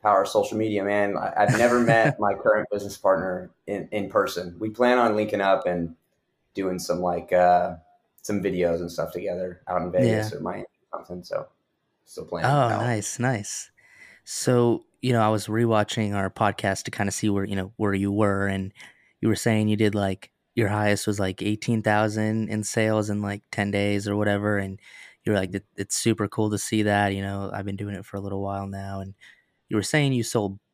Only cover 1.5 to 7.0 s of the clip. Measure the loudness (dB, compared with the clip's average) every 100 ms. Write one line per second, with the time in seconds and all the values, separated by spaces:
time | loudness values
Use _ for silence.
1.5 | 6 4 4 4 4 4 2 -2 0 2
2.5 | 2 2 -4 -6 -2 2 2 2 -6 -8
3.5 | _ -6 -6 -4 -6 -2 0 0 -2 -8
4.5 | -8 -8 2 4 6 4 2 0 0 4
5.5 | 2 2 -2 -4 -8 _ _ _ _ _
6.5 | -6 -4 -4 -4 -2